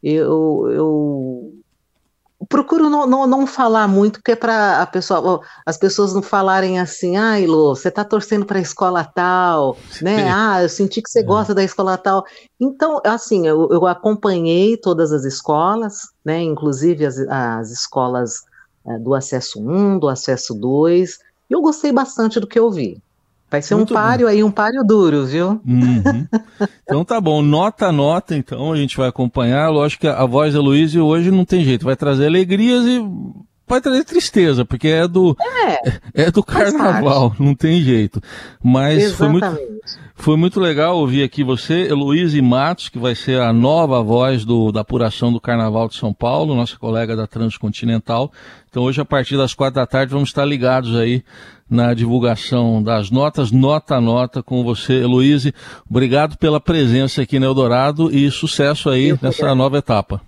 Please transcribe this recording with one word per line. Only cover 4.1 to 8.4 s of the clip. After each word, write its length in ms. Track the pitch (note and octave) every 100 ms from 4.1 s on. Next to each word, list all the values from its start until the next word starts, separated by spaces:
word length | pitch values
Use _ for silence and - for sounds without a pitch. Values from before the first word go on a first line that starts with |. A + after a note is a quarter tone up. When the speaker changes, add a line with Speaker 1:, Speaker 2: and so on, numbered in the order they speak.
| G#3+
Speaker 1:
porque 120 | -
é 40 | A3+
pra 460 | A#3 A3+ G#3 D3+
a 40 | F3+
pessoa, 560 | F#3 F3+ F3+ D#3 E3+ - - -
as 120 | D#3+
pessoas 360 | G3 G3 G3+
não 80 | F#3+
falarem 580 | G3 G3+ F#3+ F#3+ F#3+ F#3
assim, 380 | F3+ - F3+ F#3
"Ai, 280 | A3+ G#3+ F3+
Lô, 300 | D#3+ D3+ C3+
você 140 | F#3
tá 140 | F3+
torcendo 420 | G3+ G#3+ G3+ G#3+